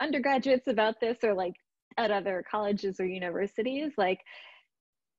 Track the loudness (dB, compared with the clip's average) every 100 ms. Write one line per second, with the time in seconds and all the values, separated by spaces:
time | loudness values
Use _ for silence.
0 | -2 0 2 2 4 2 2 2 2 2
1 | -2 0 0 0 -2 -6 _ _ _ -2
2 | 0 0 0 -4 -2 -2 0 0 -2 -2
3 | -4 -2 -4 -2 -2 -2 -2 -2 -2 0
4 | 2 0 -6 -20 -20 -20 _ _ _ _
5 | _